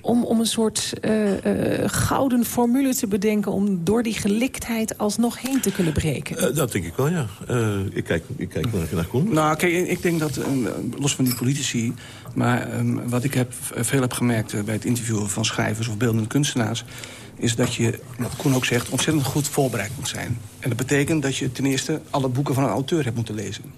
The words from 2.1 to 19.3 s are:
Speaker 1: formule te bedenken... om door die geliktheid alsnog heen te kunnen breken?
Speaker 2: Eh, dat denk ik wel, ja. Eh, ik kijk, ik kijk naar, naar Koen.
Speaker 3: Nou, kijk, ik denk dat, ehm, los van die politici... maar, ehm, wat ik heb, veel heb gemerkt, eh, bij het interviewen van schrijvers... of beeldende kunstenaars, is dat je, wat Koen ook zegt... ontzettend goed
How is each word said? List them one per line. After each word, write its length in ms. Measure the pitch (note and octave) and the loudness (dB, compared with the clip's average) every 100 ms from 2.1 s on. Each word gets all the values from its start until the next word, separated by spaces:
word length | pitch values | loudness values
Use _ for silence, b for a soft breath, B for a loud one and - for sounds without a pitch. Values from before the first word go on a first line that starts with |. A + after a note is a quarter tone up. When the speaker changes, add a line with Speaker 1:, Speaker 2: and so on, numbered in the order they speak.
| - C4+ A#3+ A3+ | 2 4 4 2
Speaker 1:
formule 500 | - A#3+ B3+ C#4 B3+ | 2 4 4 4 2
te 120 | G#3+ | 0
bedenken... 440 | G3+ G#3+ G#3+ G3+ | 2 2 2 2
om 320 | F#3+ G3+ F#3 | 2 2 2
door 200 | E3 A3+ | 2 2
die 100 | A#3 | 2
geliktheid 840 | G#3 G3+ G#3+ C4+ - - A3+ A3 - | 0 0 2 0 -2 -4 -2 -2 0
alsnog 440 | G#3 G#3 A#3+ - | -2 2 0 0
heen 200 | B3 C4+ | -2 2
te 100 | G3 | 2
kunnen 220 | F#3+ E3+ | 2 2
breken? 440 | D3 D#3 C3 - - | 2 0 -2 -6 -2
Speaker 2:
Eh, 180 | - C#3+ | 0 2
dat 160 | B2 | 0
denk 140 | G#2 E2 | 0 -2
ik 80 | E2+ | 0
wel, 120 | C#3+ | 2
ja. 160 | F3+ A2+ - - | 2 -2 -6 -2
Eh, 320 | A#2+ A2 G2+ G2 | 0 2 0 -2
ik 120 | - | -4
kijk, 200 | - E2+ - - | -2 -4 -2 -8
ik 140 | - | -4
kijk 240 | E2+ F#2+ | -2 -2
naar, 140 | G#2 D#2+ | -2 -2
naar 120 | E2 E2+ | -2 0
Koen. 280 | B2 G3+ | 0 2
Speaker 3:
Nou, 220 | D#3 D#3 D#3 | 2 2 2
kijk, 160 | F3+ E3+ F#3 | 2 2 0
ik 140 | F3 | 0
denk 180 | F#3 E3 | 0 0
dat, 180 | D3+ B2 | 0 -2
ehm, 300 | - C3+ G#2+ - - - | -2 0 0 -2 -6 -2
los 160 | C#3 - | -2 2
van 100 | B2+ | 0
die 100 | A#2+ | 2
politici... 580 | A#2+ C#3+ C3 B2 A2+ A#2+ B B B - | 0 0 0 0 -2 -4 B B B -2
maar, 340 | A#2+ B2 - | 2 0 0
ehm, 380 | A2+ A#2+ A#2 A#2 | -2 0 0 0
wat 140 | A#2+ | 0
ik 100 | C#3 | 0
heb, 200 | B2+ A#2+ - - | 0 -2 -4 -8
veel 280 | - B2 C#3 | -4 0 2
heb 120 | B2 | 0
gemerkt, 400 | - A#2+ A2+ G#2+ | 2 2 2 0
eh, 80 | G#2+ | -2
bij 120 | G#2 | -2
het 120 | G#2+ - | -2 0
interviewen 440 | A#2 A2+ G#2+ G#2 | 0 0 -2 0
van 160 | A2+ A2 | -2 -2
schrijvers... 420 | - G#2+ A2 A#2 | 0 0 0 -2
of 100 | G#2 | 0
beeldende 300 | A#2+ A2+ A2 | 2 2 2
kunstenaars, 560 | C#3+ D3 B2+ A2 A#2 - B B B B - | 2 2 0 0 -2 -8 B B B B -2
is 200 | A#2+ A#2 | 0 2
dat 180 | A#2+ | 0
je, 260 | - A#2 - - - | 2 0 0 -12 -8
wat 180 | A#2+ - | -6 0
Koen 200 | D3 C3 | 2 2
ook 100 | - | 2
zegt... 240 | A#2+ - | 0 0
ontzettend 360 | C3 - D#3 | -2 2 2
goed 220 | C3+ | 2